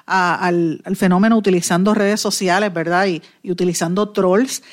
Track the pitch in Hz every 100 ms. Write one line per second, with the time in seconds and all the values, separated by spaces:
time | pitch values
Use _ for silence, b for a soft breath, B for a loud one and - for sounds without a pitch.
0 | - 185 180 160 180 175 165 147 - 190
1 | 190 180 220 226 202 180 - 175 196 208
2 | 202 214 208 - 185 180 208 170 160 175
3 | 196 165 b b 208 175 180 170 165 185
4 | 208 208 185 196 262 - B